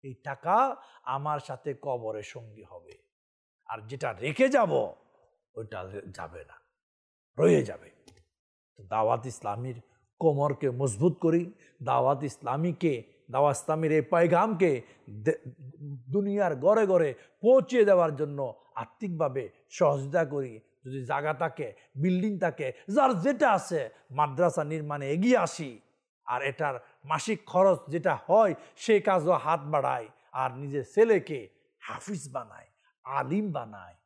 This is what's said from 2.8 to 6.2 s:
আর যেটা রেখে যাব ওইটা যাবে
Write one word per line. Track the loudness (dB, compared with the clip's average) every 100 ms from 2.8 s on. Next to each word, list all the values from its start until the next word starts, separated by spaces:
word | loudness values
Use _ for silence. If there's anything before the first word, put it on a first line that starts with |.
| -20 -20 _ _ _ _ _ _ -14
আর | -14 -12
যেটা | -8 -6
রেখে | -4 -6 2 4
যাব | 4 2 2 -2 -8 _ _ _ _ _
ওইটা | -16 -12 -12 -12 -14 -14
যাবে | -14